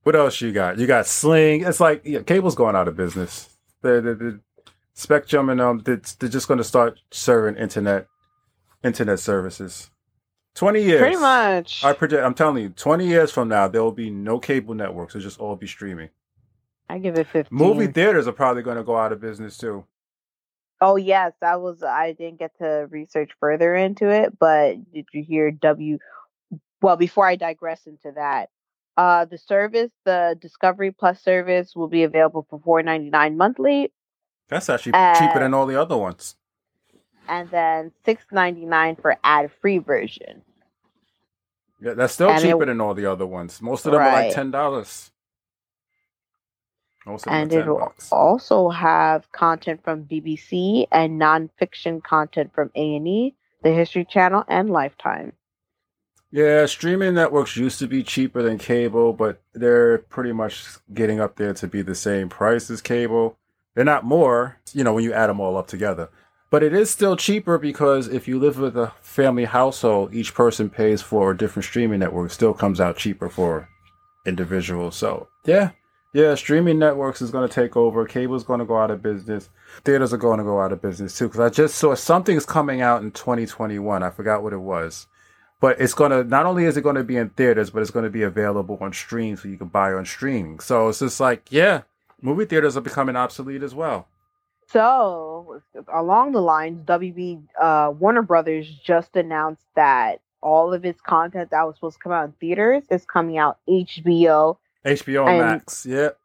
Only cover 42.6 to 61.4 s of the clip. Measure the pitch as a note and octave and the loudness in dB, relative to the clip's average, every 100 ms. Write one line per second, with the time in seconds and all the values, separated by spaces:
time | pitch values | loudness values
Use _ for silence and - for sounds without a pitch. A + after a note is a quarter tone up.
42.6 | C3 A#2 G#2+ G2 G2+ F#2 F#2+ F#2 F2 - | 0 -2 -4 -2 -4 -4 -6 -8 -12 -12
43.6 | A2+ C3+ D#3 D3 C#3 B2 A2+ A#2 C3+ C3+ | -8 -6 2 4 4 4 2 -2 -4 -2
44.6 | D3 C3+ G#2 - - _ _ _ _ _ | -2 -4 -10 -16 -20 _ _ _ _ _
45.6 | _ _ _ _ _ _ _ _ _ _ | _ _ _ _ _ _ _ _ _ _
46.6 | _ _ _ _ - G#2+ D3+ D#3 D3+ D#3+ | _ _ _ _ -16 -12 -4 -4 0 0
47.6 | D#3 D3 - - - - D#3 A#3+ - G#3+ | 0 -2 -4 -8 -2 2 4 2 2 2
48.6 | F3+ E3+ E3+ D#3+ D#3+ D#3 - - E3+ D#3+ | 2 0 2 4 2 0 -4 0 0 0
49.6 | - D#3+ - D#3 D3 D#3 D#3 D#3 - F3+ | -4 -8 -6 -8 -6 -8 -6 -10 -6 -4
50.6 | F#3 A3 - D#3+ D#3+ D#3+ D#3 D#3+ D#3+ - | 0 0 2 2 2 2 2 2 0 -6
51.6 | F3+ - E3+ E3 - D#3 D3+ - D3 - | -6 -6 -8 -8 -2 0 0 -4 -4 -4
52.6 | C#3+ - D3+ D3 D#3+ G3+ B3+ - _ _ | -4 -2 -4 -2 -2 -2 -2 -6 _ _
53.6 | D#3 E3 E3+ F#3 E3+ G3 F3+ G3+ - F3+ | 0 2 0 -2 -2 2 2 2 0 -2
54.6 | G#3+ E3 C#3 - - - - - _ _ | 0 -2 -2 -6 -6 -6 -10 -18 _ _
55.6 | _ _ _ _ _ _ _ D3 D3+ D3+ | _ _ _ _ _ _ _ 0 4 4
56.6 | D3 - E3+ F#3 F#3+ F3 E3 C#3+ A#2+ A#2 | 2 0 -2 0 0 2 2 2 -2 -2
57.6 | B2+ - B2+ C3 A#2+ - C3 B2 A#2 G#2+ | -4 -4 -6 -4 -4 -2 -2 0 -2 -2
58.6 | - A#2+ A#2+ A2+ A#2 A2+ A2 G2+ _ A#2 | -2 0 0 2 2 2 -2 -4 _ -2
59.6 | A#2+ A#2+ A#2 A2+ - - B2 A2+ A2 - | 2 6 4 2 -2 -8 -6 -4 -6 -8
60.6 | - - - G#2 A2 G#2+ G#2 - | -18 -20 -12 -2 -2 0 -4 -4